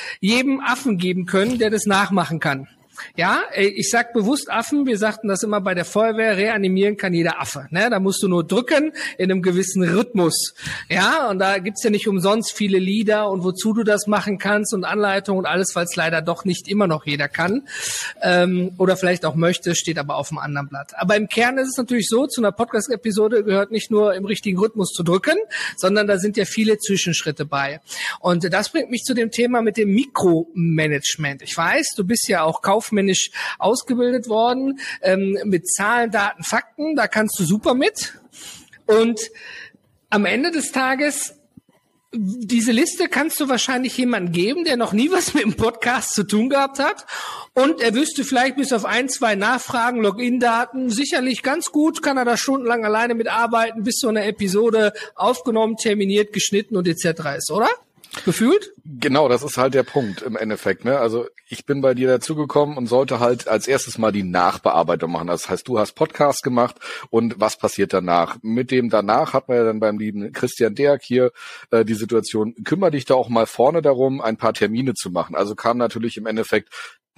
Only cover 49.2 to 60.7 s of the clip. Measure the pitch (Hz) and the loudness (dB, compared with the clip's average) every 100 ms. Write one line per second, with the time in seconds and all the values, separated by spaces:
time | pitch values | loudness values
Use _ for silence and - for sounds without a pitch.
49.2 | 233 196 208 247 - 247 240 247 208 196 | 0 2 0 0 -2 -2 0 2 0 0
50.2 | 247 247 240 226 240 262 254 214 285 330 | 0 2 2 2 0 -4 -2 -2 0 0
51.2 | 254 220 262 311 - 302 320 320 311 269 | -2 -2 -2 -2 -2 2 2 2 -2 0
52.2 | 240 226 - 269 233 233 214 214 240 233 | 2 0 0 0 0 0 0 0 0 0
53.2 | 220 214 233 233 226 226 214 220 233 214 | 0 0 2 2 0 -2 -4 -2 0 0
54.2 | 208 208 196 202 233 220 208 214 - - | -2 -2 0 2 4 4 2 0 -12 -2
55.2 | 202 247 254 220 220 220 220 208 196 208 | 0 0 0 2 0 0 0 0 2 2
56.2 | 208 202 - 202 220 196 175 165 170 165 | 0 0 0 0 0 0 0 0 -2 -2
57.2 | 156 143 - 175 254 480 _ _ - - | -4 -6 -4 0 2 0 _ _ -18 -6
58.2 | - 160 233 403 - - - 127 147 139 | -2 2 4 2 0 -20 -16 -4 2 4
59.2 | 139 123 143 - 135 131 - 143 120 180 | 4 2 0 0 2 2 2 0 -2 -6
60.2 | 127 107 110 104 101 | -6 -4 -4 -2 -2